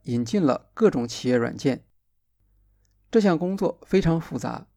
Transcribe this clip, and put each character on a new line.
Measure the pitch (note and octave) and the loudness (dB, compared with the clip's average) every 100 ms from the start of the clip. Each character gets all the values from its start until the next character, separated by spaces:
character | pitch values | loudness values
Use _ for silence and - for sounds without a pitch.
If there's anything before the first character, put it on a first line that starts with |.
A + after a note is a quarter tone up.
引 | - A#2+ | -4 -4
进 | A#2 G3+ | 0 2
了 | C#3+ - _ | 2 0 _
各 | - G#3 | 2 2
种 | C#3 A#2 | 2 -6
企 | - B2 | -4 0
业 | B2 | 0
软 | A#2+ - | 0 -2
件， | C#3+ B2 _ _ _ _ _ _ _ _ _ _ _ _ _ | -2 -2 _ _ _ _ _ _ _ _ _ _ _ _ _
这 | A3+ | 2
项 | G3+ D#3+ | 4 2
工 | F3+ G3 | -2 -2
作 | F3+ - - | -4 -6 -2
非 | F#3+ | 0
常 | E3 E3 | 2 0
复 | - A#2+ | -2 -8
杂 | B2 A#2 - | -8 -10 -14